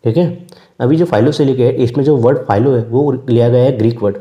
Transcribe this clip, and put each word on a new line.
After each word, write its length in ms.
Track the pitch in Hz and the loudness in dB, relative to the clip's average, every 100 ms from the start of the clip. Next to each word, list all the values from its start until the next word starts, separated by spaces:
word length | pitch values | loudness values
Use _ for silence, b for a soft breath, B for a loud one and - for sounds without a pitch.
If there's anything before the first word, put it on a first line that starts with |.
ठीक 140 | 120 120 | -2 0
है? 300 | 170 - - B B B | -2 -4 -16 B B B
अभी 160 | 123 160 | 0 0
जो 100 | 175 | 0
phyllosilicate, 720 | 104 123 143 139 131 120 - | 2 0 0 -2 2 0 0
इसमें 260 | 120 - 139 | -2 0 0
जो 120 | 143 | 2
word 200 | 117 143 - | 2 0 0
फाइलो 260 | 101 135 | 0 2
है, 120 | 123 | 0
वो 280 | 113 120 147 | 0 -2 0
लिया 380 | 127 - 117 117 | -4 -2 0 2
गया 140 | 123 | 2
है 140 | 127 - | 2 0
Greek 260 | 110 117 | -2 -2
word। 140 | 101 98 | -4 -6